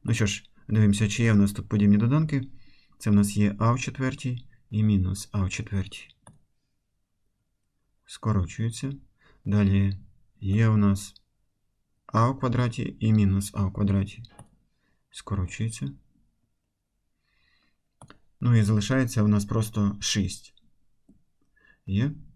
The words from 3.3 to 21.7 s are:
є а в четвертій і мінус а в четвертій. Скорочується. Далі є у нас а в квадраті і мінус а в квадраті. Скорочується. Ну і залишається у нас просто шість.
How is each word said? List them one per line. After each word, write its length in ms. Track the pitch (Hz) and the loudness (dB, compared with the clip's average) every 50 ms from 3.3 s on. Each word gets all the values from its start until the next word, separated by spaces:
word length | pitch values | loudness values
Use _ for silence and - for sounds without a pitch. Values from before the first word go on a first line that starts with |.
| 101 | 2
є 200 | 104 104 104 101 101 | 2 2 2 2 2
а 140 | 110 117 | 0 0
в 80 | 120 127 | 2 0
четвертій 680 | - 127 117 - 131 131 131 - - 127 123 123 - - - _ _ _ | -4 -8 -6 -4 -4 -4 -4 -6 -8 -8 -8 -8 -12 -18 -20 _ _ _
і 120 | 107 107 | -2 0
мінус 460 | 107 107 104 95 90 92 95 98 - - | 2 2 2 2 2 0 -4 -6 -10 -8
а 120 | - 104 95 | -4 -4 -4
в 60 | 95 | -4
четвертій. 580 | - - 113 - 101 98 92 - - - - - _ _ _ - - _ _ _ _ _ _ _ _ _ _ _ _ _ _ _ _ _ _ _ _ _ _ _ _ _ _ _ _ _ _ _ _ _ _ | -4 -8 -8 -6 -6 -6 -6 -6 -12 -20 -20 -20 _ _ _ -20 -20 _ _ _ _ _ _ _ _ _ _ _ _ _ _ _ _ _ _ _ _ _ _ _ _ _ _ _ _ _ _ _ _ _ _
Скорочується. 840 | _ - - - 110 104 98 90 85 - - 113 117 113 - - 135 139 139 - _ _ _ _ _ _ _ _ | _ -20 -6 -2 0 0 0 0 -2 -4 -6 -6 -6 -6 -6 -10 -10 -10 -12 -18 _ _ _ _ _ _ _ _
Далі 540 | - 101 104 101 98 101 98 98 98 98 95 - - _ _ _ _ _ _ | 0 2 2 2 4 2 2 2 0 -2 -6 -14 -20 _ _ _ _ _ _
є 280 | 101 95 98 110 113 113 | -4 -2 2 2 4 4
у 80 | 110 | 4
нас 380 | 104 101 101 98 98 - - _ - _ _ _ _ _ _ _ _ _ _ _ _ _ _ _ _ _ - - | 4 4 4 2 0 -4 -14 _ -20 _ _ _ _ _ _ _ _ _ _ _ _ _ _ _ _ _ -4 0
а 140 | 113 117 123 | 0 0 0
в 80 | 139 135 | 0 -2
квадраті 580 | 135 127 113 120 123 120 117 - - - - - | -4 -2 -2 -2 -2 -2 -4 -6 -8 -8 -6 -2
і 120 | 110 110 | 0 2
мінус 380 | 110 107 101 98 95 98 98 - - | 4 4 4 4 2 0 -2 -4 -4
а 100 | - 98 | -4 -4
в 80 | 95 | -2
квадраті. 500 | - 104 104 98 98 98 98 - - - - - _ - - _ _ _ _ _ _ _ _ _ _ _ _ _ | -2 -2 0 0 2 0 -2 -4 -8 -18 -20 -20 _ -20 -20 _ _ _ _ _ _ _ _ _ _ _ _ _
Скорочується. 800 | _ - - - 101 98 90 90 - - 110 113 - - 139 - - - _ _ _ _ _ _ _ _ _ _ _ _ _ _ _ _ _ _ _ _ _ _ _ _ _ _ _ _ _ _ _ _ _ _ _ _ _ _ _ _ - _ - _ _ _ _ _ | _ -18 -8 -6 -4 -4 -4 -6 -6 -6 -6 -6 -6 -8 -10 -10 -10 -14 _ _ _ _ _ _ _ _ _ _ _ _ _ _ _ _ _ _ _ _ _ _ _ _ _ _ _ _ _ _ _ _ _ _ _ _ _ _ _ _ -20 _ -20 _ _ _ _ _
Ну 160 | - 120 120 | 0 4 4
і 60 | 113 | 4
залишається 600 | 107 101 110 104 104 - 131 131 131 120 - 117 | 4 4 2 0 0 0 0 0 0 0 0 0
у 60 | 107 104 | 2 4
нас 160 | 104 104 101 | 2 2 0
просто 520 | - - 113 110 110 - 107 101 101 101 - | -2 -2 -2 -2 -2 -2 -2 -2 -2 -2 -4
шість. 540 | - - - 107 95 90 - - - - _ _ _ _ _ _ _ _ _ _ _ _ _ _ _ _ _ _ _ _ _ _ _ _ | -6 -4 -2 -2 -2 -4 -6 -12 -18 -20 _ _ _ _ _ _ _ _ _ _ _ _ _ _ _ _ _ _ _ _ _ _ _ _